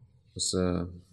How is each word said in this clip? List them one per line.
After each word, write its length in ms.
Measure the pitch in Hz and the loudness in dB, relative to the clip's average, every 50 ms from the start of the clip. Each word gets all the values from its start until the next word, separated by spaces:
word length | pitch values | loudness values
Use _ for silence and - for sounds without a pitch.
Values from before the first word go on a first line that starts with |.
| - - - - _ - - | -20 -20 -20 -20 _ -14 -8
o 40 | - | -6
să, 500 | - - - 92 92 90 90 87 87 87 90 87 - - | -4 0 2 2 4 4 2 2 0 -4 -6 -12 -16 -20